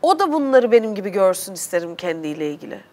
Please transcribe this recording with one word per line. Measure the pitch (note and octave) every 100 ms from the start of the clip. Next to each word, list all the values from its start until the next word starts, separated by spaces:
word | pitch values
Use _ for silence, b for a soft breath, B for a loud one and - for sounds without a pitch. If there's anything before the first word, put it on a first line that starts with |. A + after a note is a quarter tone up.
O | D#4+ G4
da | F#4+
bunları | D4+ C#4 C4 A#3
benim | A#3 A3 G3+
gibi | G3
görsün | G3 F#3+ F#3 -
isterim | F3+ - F3 E3+ E3
kendiyle | F3+ E3 D#3 D3+ D3+
ilgili. | D3 - G2+ -